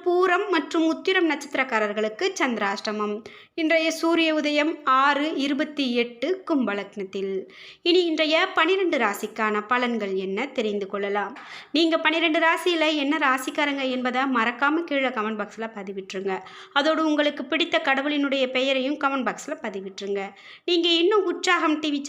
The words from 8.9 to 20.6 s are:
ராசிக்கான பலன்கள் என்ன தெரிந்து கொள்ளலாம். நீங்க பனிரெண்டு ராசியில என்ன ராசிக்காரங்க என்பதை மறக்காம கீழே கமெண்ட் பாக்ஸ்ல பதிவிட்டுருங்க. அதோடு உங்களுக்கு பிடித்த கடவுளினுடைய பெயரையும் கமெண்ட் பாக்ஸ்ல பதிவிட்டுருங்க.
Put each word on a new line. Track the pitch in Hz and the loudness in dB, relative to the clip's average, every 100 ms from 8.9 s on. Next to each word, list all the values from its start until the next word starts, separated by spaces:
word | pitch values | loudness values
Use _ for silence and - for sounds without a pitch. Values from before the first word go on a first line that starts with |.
| 294 | 2
ராசிக்கான | 214 202 208 - 214 208 214 | 0 -2 -8 -2 0 0 0
பலன்கள் | 247 247 233 202 190 190 | 0 0 -2 -2 -2 -2
என்ன | 196 285 - | -4 -2 -2
தெரிந்து | 214 202 190 | -2 -2 -4
கொள்ளலாம். | 202 202 202 196 262 - - - 294 | -4 -2 -2 -4 -10 -16 -18 -4 2
நீங்க | 330 320 311 | 2 4 2
பனிரெண்டு | 330 330 320 320 | 2 2 4 2
ராசியில | 339 349 339 311 311 | 2 0 2 2 2
என்ன | 277 320 285 | 0 2 2
ராசிக்காரங்க | 262 269 311 285 277 262 254 | 2 -2 -2 -2 0 -2 -2
என்பதை | 247 247 277 247 | -2 0 0 2
மறக்காம | 226 240 285 320 339 | 0 0 0 0 0
கீழே | 277 262 254 | 0 0 -2
கமெண்ட் | 214 214 | -4 -4
பாக்ஸ்ல | 202 - 220 214 | -8 -8 -10 -8
பதிவிட்டுருங்க. | 196 196 190 190 196 185 - - - 285 | -10 -10 -8 -6 -4 -4 -8 -18 -2 0
அதோடு | 294 311 320 | 2 2 2
உங்களுக்கு | 294 294 294 262 | 2 2 -2 -4
பிடித்த | 320 339 320 320 | -2 0 0 2
கடவுளினுடைய | 269 285 294 277 269 254 254 | 0 0 0 0 0 0 0
பெயரையும் | 269 262 262 294 285 | 0 0 -2 0 0
கமெண்ட் | 277 220 | 0 -2
பாக்ஸ்ல | - - - 226 | -4 -8 -8 -8
பதிவிட்டுருங்க. | 196 190 196 202 196 196 - - - | -8 -10 -10 -4 -4 -4 -12 -20 -10